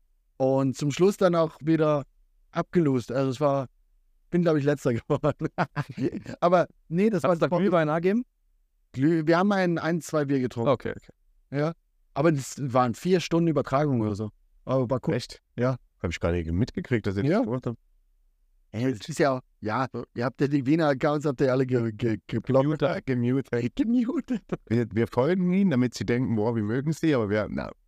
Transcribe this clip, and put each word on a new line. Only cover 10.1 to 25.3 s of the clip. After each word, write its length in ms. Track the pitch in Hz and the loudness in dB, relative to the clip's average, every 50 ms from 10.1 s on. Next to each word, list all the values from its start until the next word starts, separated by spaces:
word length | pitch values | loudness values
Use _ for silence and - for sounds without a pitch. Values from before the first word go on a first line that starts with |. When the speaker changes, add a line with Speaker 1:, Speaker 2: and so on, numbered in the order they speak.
| - 156 147 | -2 -2 0
Speaker 1:
Bier 140 | 139 143 135 | 0 0 0
getrunken. 300 | 127 123 - 117 117 143 | 0 -2 -2 -2 0 0
Speaker 2:
Okay, 200 | 131 - - - | 0 0 -2 -8
okay. 680 | - - _ - - _ _ _ _ _ _ - - 143 | -10 -10 _ -20 -20 _ _ _ _ _ _ -8 -4 -4
Speaker 1:
Ja. 160 | 147 160 165 _ _ _ _ _ _ _ - | -2 -4 -4 _ _ _ _ _ _ _ -4
Aber 180 | 139 143 170 | 0 2 2
das 240 | 160 139 123 - - - | 2 2 -2 -8 -10 -8
waren 320 | 139 139 113 127 127 123 104 | -6 -2 2 2 2 2 0
vier 260 | - - 175 185 175 | -2 0 0 0 2
Stunden 280 | - - - 170 170 165 | 0 0 0 2 2 2
Übertragung 540 | 156 139 123 - 131 139 151 147 135 120 | 2 0 0 0 0 0 0 2 0 0
oder 140 | 110 107 104 | 0 -2 -2
so. 140 | 95 110 104 - _ _ _ _ _ - | -4 -6 -8 -10 _ _ _ _ _ -6
Aber 240 | - 127 135 131 110 | -2 -2 0 0 0
war 100 | 135 123 - - | -2 -2 -2 -2
cool. 60 | 160 | -2
Speaker 3:
Echt? 280 | 123 - - - - _ _ - | -2 -4 -6 -16 -20 _ _ -6
Speaker 1:
Ja. 220 | - 120 127 131 - _ _ _ _ | -2 0 0 -2 -2 _ _ _ _
Speaker 3:
Hab 80 | - 92 | -6 -6
ich 80 | 82 - | -4 -2
gar 120 | - 87 | -2 0
nicht 200 | 85 87 82 80 | 0 0 -2 -2
mitgekriegt, 560 | 82 90 117 - - - 175 - 127 113 101 107 | 0 0 0 -2 -2 -8 -6 -2 -2 -2 -2 -2
dass 80 | 95 | -2
ihr 80 | 101 98 | -2 0
das 80 | 139 | 0
Speaker 1:
Ja. 100 | 170 220 | 2 0
Speaker 3:
gemacht 240 | 269 151 120 131 - 123 | 0 -2 -4 -6 -6 -6
habt. 100 | 117 - _ _ _ _ _ _ _ _ _ _ _ _ _ _ _ _ _ _ - | -8 -8 _ _ _ _ _ _ _ _ _ _ _ _ _ _ _ _ _ _ -6
Speaker 1:
Ey, 120 | 104 120 135 | -4 -2 -2
es 160 | 131 104 - - | -4 -4 -8 -8
ist 100 | 147 - | -2 0
ja, 220 | 165 143 131 127 - _ _ - | 2 2 0 -2 -6 _ _ -10
ja, 280 | - 104 107 123 135 131 - 120 127 - - | -6 -4 -2 -2 -2 -4 -6 -10 -12 -10 -6
ihr 80 | - 120 | -4 -4
habt 140 | 131 123 - | -4 -2 0
ja 80 | 151 139 | -2 0
die 180 | 143 147 127 | 0 0 0
Wiener 220 | 123 151 170 165 147 | 2 2 2 2 2
Accounts, 380 | 143 131 - 151 147 151 139 | 0 2 0 0 0 0 -2
habt 160 | 156 135 - | -2 0 0
ihr 100 | 147 131 | 2 2
alle 140 | 123 135 135 | 2 2 0
ge-, 260 | 131 127 123 117 113 | 0 0 0 0 -2
ge-, 280 | 107 104 123 117 110 101 _ | -4 -2 -2 -2 -2 -2 _
geblockt. 380 | - - 113 - - 127 131 135 | -6 -6 -6 -2 2 2 4 4
Speaker 2:
Gemutet. 420 | 147 151 143 151 135 - - - | 2 0 0 0 -2 -2 -2 -4
Speaker 3:
Gemutet. 720 | - 131 123 120 120 127 135 123 - - 120 120 123 - | -4 -2 0 0 0 0 -2 -2 -2 -4 -2 -2 -2 -2
Speaker 1:
Gemutet. 640 | - 294 214 233 254 233 226 349 311 - - 254 202 - - - - _ - | -2 -2 0 2 0 0 0 -2 -4 -4 -4 -6 -6 -6 -8 -10 -8 _ -2
Speaker 3:
Wir, 200 | 107 120 120 110 95 | 0 0 0 0 0
wir 140 | 107 117 - | -2 -2 0
folgen 440 | - 123 127 151 | 0 0 2 2